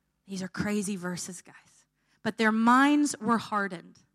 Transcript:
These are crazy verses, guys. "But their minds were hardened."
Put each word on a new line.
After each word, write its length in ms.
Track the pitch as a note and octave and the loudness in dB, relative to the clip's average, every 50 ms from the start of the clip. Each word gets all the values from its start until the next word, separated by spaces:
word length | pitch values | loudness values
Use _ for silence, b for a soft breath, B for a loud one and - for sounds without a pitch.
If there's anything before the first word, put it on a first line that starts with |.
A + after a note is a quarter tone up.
| _ _ _ _ _ - | _ _ _ _ _ -12
These 140 | G3 F#3 | -10 -8
are 60 | F#3 F3+ | -8 -8
crazy 460 | - - - G#3 G#3 G#3 F#3+ G3 G#3 | -6 -6 -4 -2 -2 -2 -2 -4 -6
verses, 480 | F3+ F3 F3+ F3+ E3 - - F3+ - | -6 -6 -6 -6 -8 -8 -12 -14 -16
guys. 440 | - - - - _ _ _ _ _ _ _ _ _ _ _ _ | -20 -20 -20 -20 _ _ _ _ _ _ _ _ _ _ _ _
"But 160 | - A3 G3+ - | -6 -6 -2 0
their 140 | A3+ A3 | 2 2
minds 640 | A3 A3 A3+ A#3+ B3 C4 C#4 C#4+ D4 D4 D4 C#4 - - | 2 4 4 6 6 6 6 6 4 4 2 0 -2 -4
were 180 | A3 A#3+ A#3 G#3 | -2 0 0 0
hardened." 640 | - - G#3+ G3+ G3 F#3+ F#3 E3 F3 F3+ - _ _ _ _ | -2 -2 -4 -4 -4 -4 -6 -10 -16 -18 -20 _ _ _ _